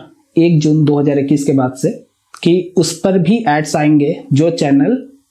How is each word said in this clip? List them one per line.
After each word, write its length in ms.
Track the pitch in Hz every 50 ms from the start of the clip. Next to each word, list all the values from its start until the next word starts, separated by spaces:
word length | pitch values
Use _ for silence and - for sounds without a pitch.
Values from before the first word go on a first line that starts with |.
| - - _ _ _ _ -
एक 220 | 165 165 175 165 151
जून 240 | 147 151 151 156 147
दो 120 | 147 147 147
हज़ार 200 | 143 143 139 139
इक्कीस 240 | 135 139 147 143 -
के 80 | 160 139
बाद 200 | 135 127 123 -
से 160 | - 151 185 262 - - _ _ _ _ _ - - -
कि 300 | 170 175 185 170 - -
उस 140 | 185 160 160 - -
पर 160 | - 196 190 190
भी 180 | 160 170 226 240 226 147
एड्स 260 | 147 156 156 - -
आएंगे 340 | 160 151 151 156 147 143 143 139 - - - 139
जो 160 | 139 160 170
चैनल 460 | 165 - 160 143 139 139 151 196 254 262 - - - _ _ _